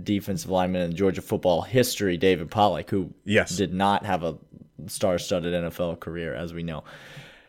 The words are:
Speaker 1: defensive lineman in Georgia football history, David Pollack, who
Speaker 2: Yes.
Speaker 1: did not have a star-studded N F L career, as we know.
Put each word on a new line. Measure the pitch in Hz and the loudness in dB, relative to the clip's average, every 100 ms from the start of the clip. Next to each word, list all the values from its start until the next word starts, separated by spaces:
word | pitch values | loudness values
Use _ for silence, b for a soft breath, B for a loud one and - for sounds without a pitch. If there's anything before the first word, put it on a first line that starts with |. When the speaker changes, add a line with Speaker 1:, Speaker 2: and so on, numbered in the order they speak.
Speaker 1:
defensive | 90 101 98 90 - | -2 -2 -2 -6 0
lineman | 92 90 92 85 | 2 2 0 -2
in | 85 | 2
Georgia | 98 85 | 0 0
football | - 104 92 82 | -2 0 2 2
history, | - 127 120 - 101 87 | 2 2 2 2 0 2
David | 95 87 78 | 4 2 0
Pollack, | 107 104 78 - | 4 4 2 0
who | 101 85 - 98 | -2 -2 -6 2
Speaker 2:
Yes. | 104 87 90 | 2 2 0
Speaker 1:
did | 90 | 0
not | 92 98 101 101 | 2 2 2 2
have | 90 | -2
a | 82 76 - - - - 73 | -2 -6 -12 -20 -20 -16 -12
star-studded | - 104 90 - 90 85 | -2 0 0 0 -2 0
N | 87 85 | -2 -4
F | - | -4
L | 87 82 | -4 -4
career, | 85 85 82 | -8 -8 -6
as | 62 87 82 | -6 -8 -8
we | |
know. | 85 78 - B B B B B | -8 -8 -12 B B B B B